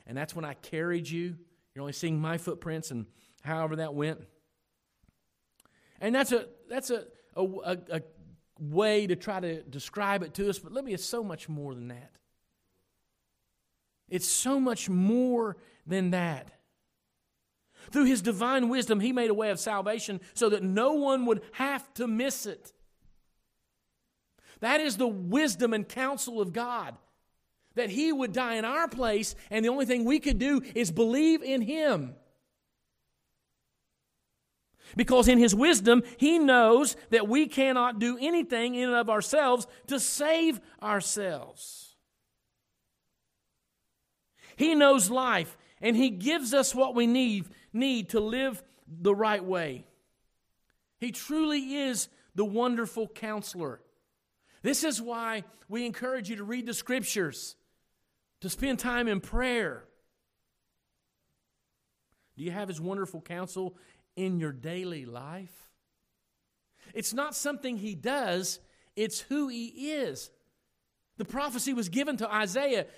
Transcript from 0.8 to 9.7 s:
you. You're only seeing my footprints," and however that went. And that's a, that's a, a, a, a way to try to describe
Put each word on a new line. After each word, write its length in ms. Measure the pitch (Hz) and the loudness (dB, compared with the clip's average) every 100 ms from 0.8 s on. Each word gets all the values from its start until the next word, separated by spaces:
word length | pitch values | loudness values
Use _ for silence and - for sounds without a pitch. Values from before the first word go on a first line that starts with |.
| 170 175 147 | -2 -4 -4
you. 280 | 165 180 170 - _ _ | -6 -6 -10 -18 _ _
You're 80 | 131 | -12
only 100 | 143 | -10
seeing 280 | 139 170 156 | -6 -2 0
my 180 | 156 170 | -2 -4
footprints," 540 | 170 - 170 160 - | -6 -6 -6 -8 -6
and 140 | 117 104 _ _ _ | -10 -10 _ _ _
however 340 | 139 160 160 156 | -6 -4 -2 -4
that 180 | 160 | -4
went. 260 | 143 151 143 101 _ _ _ _ _ _ _ _ _ _ _ _ _ _ _ _ _ | -2 -4 -4 -12 _ _ _ _ _ _ _ _ _ _ _ _ _ _ _ _ _
And 140 | 202 | 0
that's 160 | 254 269 | 0 2
a, 160 | 240 - - - | 0 -2 -14 -10
that's 220 | 254 262 | -8 -4
a, 140 | 233 - - _ | -6 -6 -20 _
a, 80 | - | -4
a, 360 | 190 190 175 180 175 | -4 -4 -6 -6 -4
a 120 | 165 165 - - - _ - | -8 -8 -16 -20 -20 _ -12
way 480 | 151 160 214 208 208 | -2 2 4 4 2
to 80 | 180 | -2
try 240 | 214 190 | -4 -6
to 220 | 175 160 | -6 -6
describe 580 | 139 | -10